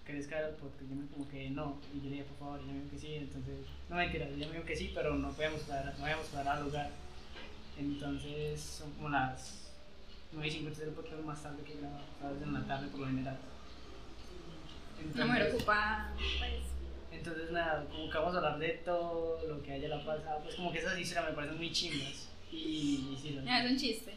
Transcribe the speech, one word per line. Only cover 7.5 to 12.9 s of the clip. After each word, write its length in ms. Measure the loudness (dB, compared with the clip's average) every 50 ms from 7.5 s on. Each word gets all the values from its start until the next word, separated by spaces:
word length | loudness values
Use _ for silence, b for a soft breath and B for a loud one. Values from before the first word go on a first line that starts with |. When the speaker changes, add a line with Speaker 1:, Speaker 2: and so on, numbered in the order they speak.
| -8 -8 -8 -8 -4 -2
Speaker 1:
Entonces, 800 | 0 0 0 0 0 0 0 0 -2 -2 -2 0 0 0 0 -2
son 320 | -4 -6 -6 -6 -6 -6
como 160 | -6 -4 0 4
las 600 | 4 4 4 4 0 -4 -8 -8 -8 -8 -8 -10 -10 -10 -10 -10 -10 -8 -8 -8 -8 -10 -10 -8
nueve 160 | -4 -2 0 0
y 20 |
cincuenta 300 | 0 0 -2 -4 -4 -4
del 100 | -4 -4
podcast 320 | -4 -4 -6 -6 -6 -4
más 200 | -4 -4 -4 -4
tarde 200 | -6 -6 -6 -6 -8
que 100 | -8 -6
grabamos, 260 | -6 -6 -6 -6 -6 -8 -8 -8 -6
¿sabes? 220 | -4 -4 -2 -2
En 100 | -2 0
la 140 | 0 0 0
tarde 220 | 0 0 -2 -2
por 120 | -4